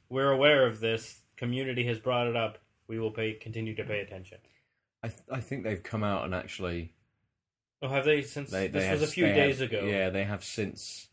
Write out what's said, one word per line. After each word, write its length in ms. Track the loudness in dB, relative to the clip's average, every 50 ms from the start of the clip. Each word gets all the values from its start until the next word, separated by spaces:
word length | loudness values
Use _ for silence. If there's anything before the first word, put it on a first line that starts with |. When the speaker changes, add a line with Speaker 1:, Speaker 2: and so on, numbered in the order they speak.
| _ -6
Speaker 1:
"We're 220 | -2 2 4 4
aware 360 | 6 8 8 8 8 8 8
of 120 | 6 4 2
this, 420 | 0 0 0 0 -2 -8 -16 -20 _ _ _
community 480 | -6 -4 -2 -2 -2 -2 -2 0 0 0
has 100 | 0 0 -2
brought 280 | 0 0 0 2 2
it 80 | 0 0
up, 240 | 0 -2 -2 -4 -8 _ _ _ _ _
we 120 | -8 -6 -4
will 100 | -4 -4
pay, 220 | -2 -2 -4 -4 -4
continue 400 | -6 -10 -10 -6 -6 -6 -6 -6
to 80 | -6 -4
pay 160 | -4 -4 -4
attention." 360 | -6 -6 -12 -14 -14 -16 -20 -20 _ _ _ _ _ _ _ _ _ _ _ _
Speaker 2:
I 60 | -10
th-, 140 | -10 -10 -10 -12 -10
I 80 | -8 -8
think 220 | -6 -6 -6 -4 -4
they've 180 | -4 -4 -4
come 220 | -4 -4 -4 -2 0
out 200 | 0 0 0 -2
and 100 | -2 -4
actually 580 | -4 -6 -6 -8 -6 -4 -4 -4 -4 -6 -8 -12 _ _ _ _ _ _ _ _ _ _ _ _ _ _ _ _ -8
Speaker 1:
Oh, 60 | -6
have 180 | -2 0 2 4
they 160 | 4 2 2
since? 280 | 0 -4 -8 -10 -8 -4
Speaker 2:
They, 160 | -2 0 0
they 120 | 0 0 0
Speaker 1:
This 40 | 2
Speaker 2:
have 80 | 2 2
Speaker 1:
was 80 | 2
a 40 | 0
Speaker 2:
s-, 80 | 0 2
Speaker 1:
few 120 | 2 4
Speaker 2:
they 80 | 4 6
Speaker 1:
days 260 | 6 4 4 2 0
Speaker 2:
have, 120 | -2 -2
Speaker 1:
ago. 140 | -2 -2 0
Speaker 2:
yeah, 240 | 0 0 2 0 0
they 120 | 0 0 -2
have 200 | -2 -4 -6 -6
since. 640 | -8 -4 -4 -4 -4 -6 -8 -12 -14 -14 -14 -16 -20